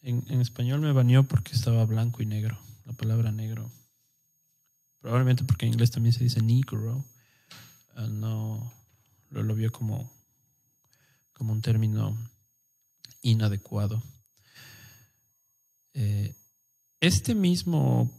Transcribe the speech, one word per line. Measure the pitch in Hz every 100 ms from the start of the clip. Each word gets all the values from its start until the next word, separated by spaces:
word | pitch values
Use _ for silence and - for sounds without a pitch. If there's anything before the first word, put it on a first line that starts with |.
En, | 143 120 -
en | 127
español | 123 - 123 139
me | 151
baneó | 135 123 127 135
porque | - 95
estaba | - 107 117
blanco | 113 110 117 117
y | 110
negro, | 107 107 107 - - -
la |
palabra | 120 110 113 113
negro. | 107 110 113 113 - _ _ _ _ _ _ _ _ _ _ _ _
Probablemente | - 120 127 123
porque | - - 117
en |
inglés | 113 117
también | - 117
se | 117
dice | 123 113
negro. | 113 120 135 110 113 127 139 _ _ _ _ - - _ _ -
Ah, | 110
no, | 107 110 110 110 110 117 - _ _ _ _ _
lo, | -
lo | 110 110
vio | 110
como, | - 110 107 123 _ _ _ _ _ _ _ _ _ _ _ _
como | _ 117
un | 110
término | 113 110 110 107 107 110 117 _ _ _ _ _ _ _ - _
inadecuado. | 120 113 107 98 - 104 101 110 - - _ _ _ - - - - - _ _ _ _ _ _ _ _ _
Eh, | 143 107 104 101 - _ _ _ _ _ _
este | 165 180 - 226
mismo | 185 175 - 160 131 120 120